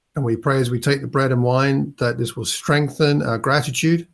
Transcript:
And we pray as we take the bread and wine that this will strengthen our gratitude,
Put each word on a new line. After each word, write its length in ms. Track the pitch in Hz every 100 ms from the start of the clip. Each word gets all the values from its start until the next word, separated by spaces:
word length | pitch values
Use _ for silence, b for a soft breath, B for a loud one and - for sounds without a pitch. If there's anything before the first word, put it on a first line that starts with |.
| _ 151
And 80 |
we 120 | 123 113
pray 240 | 143 135
as 100 | 120
we 100 | 123
take 220 | 143 139
the 60 | 127
bread 240 | 139 135
and 100 | 127
wine 540 | 123 127 139 139 143 -
that 200 | 120 123
this 180 | 120 -
will 100 | 110
strengthen 800 | - - 147 143 - 151 147
our 160 | 123 113
gratitude, 680 | 127 143 131 127 160 170 170